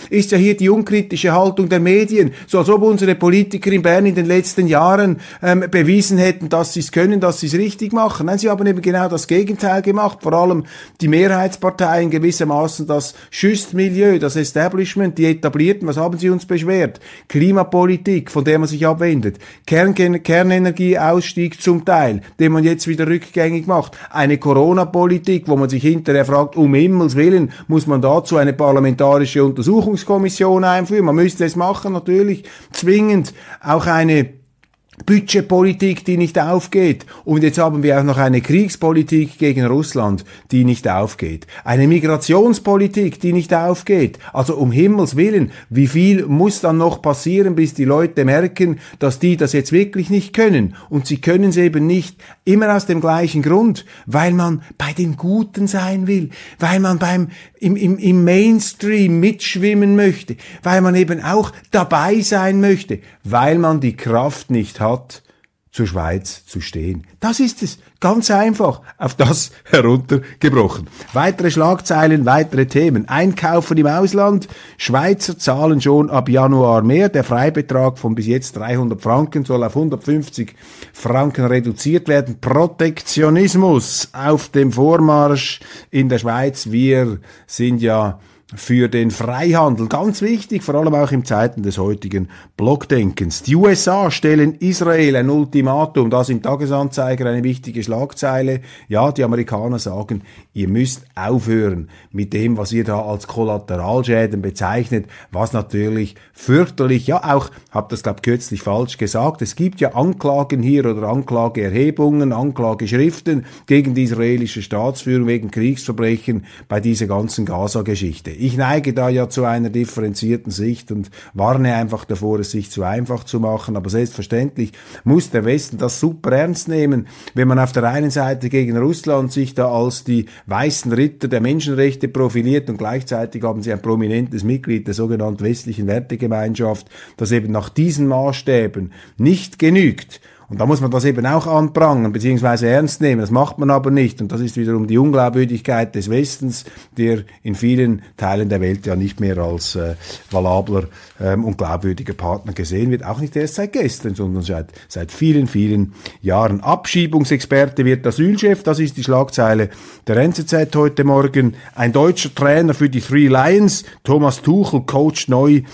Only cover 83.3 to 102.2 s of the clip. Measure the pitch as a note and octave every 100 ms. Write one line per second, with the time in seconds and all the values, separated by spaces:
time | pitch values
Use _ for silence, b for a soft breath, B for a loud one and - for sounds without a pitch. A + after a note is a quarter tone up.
83.3 | D#3+ G3 F3+ F#3+ C#3 - - - C3 C#3
84.3 | D3+ - C#3 C3+ A#2 C#3+ E3 D#3 D3 D3
85.3 | C#3+ - - B B B C#3 C3 B2 A#2+
86.3 | A#2 C3+ C3+ A2+ A2+ C3 C3 B2 G2+ B
87.3 | B B - B2 A#2+ A2+ A2 G#2+ G2 b
88.3 | b b G#2 - B2 A#2+ A#2+ A#2 G#2+ A2+
89.3 | B2 E3+ E3 D3+ A2+ A2+ C3+ G3+ G#3 G#3
90.3 | A#3 - G3+ - C#3+ D#3+ D3 C#3+ C3+ B2
91.3 | G#2+ A#2+ B2 G2+ G2 F#2+ G2+ G2+ G2 F2+
92.3 | B B - G#2+ C#3+ - C3 G2 F2+ F2
93.3 | - - D#3 G3+ F#3 - F#3+ F#3 - D#3+
94.3 | D3+ D3 D#3 F3+ F3+ E3+ E3 D3+ C3+ B2+
95.3 | D3 C#3+ C#3+ C3 C#3 D#3 D#3 A#2 B2 B2+
96.3 | A#2+ A2 C#3+ C#3+ C#3 C#3 C3+ C3 B2+ B2
97.3 | A#2+ B2 B2+ B2+ A#2 G#2+ A#2 C#3 - C#3
98.3 | C3 C3 C3 B2+ B B G#2 C#3 C3+ B2
99.3 | A#2+ A#2 G#2+ A#2 A#2+ A2 F#2+ G#2+ G#2 B
100.3 | B B - F#2+ G#2+ B2+ - - - F#2+
101.3 | B2+ G#2+ A2+ G#2 F2+ E2 b b G2